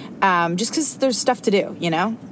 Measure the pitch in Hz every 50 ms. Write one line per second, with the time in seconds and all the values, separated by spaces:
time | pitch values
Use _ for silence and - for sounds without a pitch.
0 | - - - - - 196 180 170 170 170 170 180 226 - - 320 302 - - -
1 | 269 262 240 - - 269 247 247 - 226 202 196 - - 196 - 156 170 160 160
2 | 185 220 226 - - -